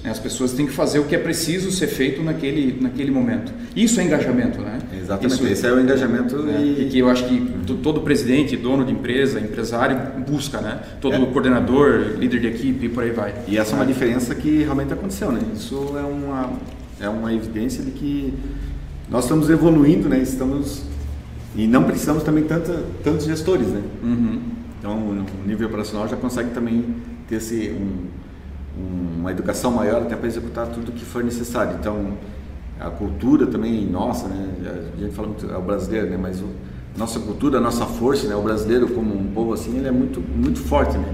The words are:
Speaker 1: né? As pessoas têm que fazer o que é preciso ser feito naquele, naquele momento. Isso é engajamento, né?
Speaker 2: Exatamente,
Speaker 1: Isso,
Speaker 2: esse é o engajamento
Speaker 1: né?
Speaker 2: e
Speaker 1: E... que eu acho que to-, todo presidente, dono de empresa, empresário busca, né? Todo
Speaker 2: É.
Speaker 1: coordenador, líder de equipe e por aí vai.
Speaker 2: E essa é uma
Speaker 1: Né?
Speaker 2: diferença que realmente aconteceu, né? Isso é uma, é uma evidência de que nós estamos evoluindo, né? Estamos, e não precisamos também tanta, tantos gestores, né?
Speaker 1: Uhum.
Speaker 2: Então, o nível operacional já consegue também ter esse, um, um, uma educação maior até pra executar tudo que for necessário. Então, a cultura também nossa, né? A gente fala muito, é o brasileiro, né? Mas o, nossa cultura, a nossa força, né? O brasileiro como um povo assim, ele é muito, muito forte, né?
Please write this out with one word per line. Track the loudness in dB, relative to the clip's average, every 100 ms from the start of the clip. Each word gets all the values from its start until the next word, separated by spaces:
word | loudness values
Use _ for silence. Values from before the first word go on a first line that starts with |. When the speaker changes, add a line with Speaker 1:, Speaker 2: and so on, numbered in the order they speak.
Speaker 1:
né? | -6
As | -6
pessoas | -6 -2 -2
têm | 0 -2
que |
fazer | 2 2 2
o |
que | 2
é | 0
preciso | 0 -2 0 -2 -2
ser | 0 -2
feito | 0 0 0
naquele, | -2 -2 -2 0 0 0
naquele | -2 0 0
momento. | 2 2 0 -4 -8 -8 2
Isso | 4 4
é | 4
engajamento, | 2 2 2 2 -2
né? | -6 -6 -8 -8
Speaker 2:
Exatamente, | -4 0 2
Speaker 1:
Isso, | 2 2
Speaker 2:
esse | 2 4
é |
o | 4
engajamento | 6 4 4 2 0 0
Speaker 1:
né? | 0 2
Speaker 2:
e | 2 2
Speaker 1:
E... | 2
que | 4
eu | 6
acho | 4 4
que | 2 2 -2 -2
to-, | 0
todo | 0 0
presidente, | 2 2 4 2 2 0
dono | 2 2 2
de |
empresa, | 0 0 2 2 2
empresário | -4 -4 -2 0 2 0 -2 -6 -2
busca, | -2 -2 -4
né? | -4 -6 -10 -2
Todo | 0 2
Speaker 2:
É. | 4
Speaker 1:
coordenador, | 4 4 4 4 6 6 6 2 0
líder | 2 2
de | 0
equipe | 0 0 0 0
e |
por | 0
aí | -2
vai. | 0 -4 -4 -2
Speaker 2:
E | 0
essa | 2
é | 2
uma | 2
Speaker 1:
Né? |
Speaker 2:
diferença | 2 2 2 0
que | -2 2 4
realmente | 4 0 -2
aconteceu, | -4 -4 -4 -2
né? | 0 -2
Isso | -4 -6 -4 -4 -4
é |
uma, | -4 -4 -4 -4 -4 -6 -8 -12 -14 -8
é | -4
uma | -2 0
evidência | -2 -2 -2 -2 -2
de | -6
que | -4 -2 -2 -2 -4 -6 -6 -6 -8 -10 -12 -2
nós | -2 2
estamos | 4 6
evoluindo, | 6 8 8 8 6 6
né? | 2
Estamos, | 2 0 0 0 -2 -4 -6 -6 -6 -8 -10 -12 -10 0
e | 6
não | 6
precisamos | 6 2 2 2
também | 4 2 4
tanta, | 0 0 -2 -4 -2
tantos | 2 2 2
gestores, | 0 2 2 2
né? | 0 -4 -4
Speaker 1:
Uhum. | 0 2 2 0 -4 -8 -10 -10
Speaker 2:
Então, | -6 -4
o | -2 -2 -4 -4 -4
nível | -2 -2
operacional | -2 -4 -4 -4
já | -2
consegue | -4 -2 -4
também | -2 0 0 0 -4 -8 -12 -6
ter | -6
esse, | -2 -2 -2 -4
um, | -4 -4 -8 -12 -14 -16 -14 -12 -10 -8
um, | -6 -4 -4 -4
uma | -4
educação | -4 -2 0 0
maior | 2 2 2
até | 0 -2
pra | -4
executar | -4 -6 -6 -6
tudo | -6 -8
que | -8
for | -8 -4
necessário. | -2 -2 -4 -2 -2 -2
Então, | -4 -2 -4 -6 -10 -12 -12 -12 -12 -10
a | -8
cultura | -6 -4 -2 4 4 4
também | 2 0 0 0
nossa, | 0 -2 -2 -4
né? | -6 -6 -6 -8 -8 -8 -6
A |
gente | -6
fala | -6 -6
muito, | -6 -6
é | -6
o |
brasileiro, | -2 -2 0 -2 0
né? | -2
Mas | -4 -4
o, | -6 -8 -12 -12 -12 -6
nossa | -4 -4
cultura, | -6 0 2 4
a |
nossa | 2 0 -2
força, | 0 2 2 2
né? | 0
O |
brasileiro | 0 0 2 4 4
como | 2 0
um | -2 -2
povo | -2 0
assim, | 0 -2 -2
ele | 0
é |
muito, | 2 2 -2
muito | -4 0 2 0
forte, | 2 2 2 0
né? | -2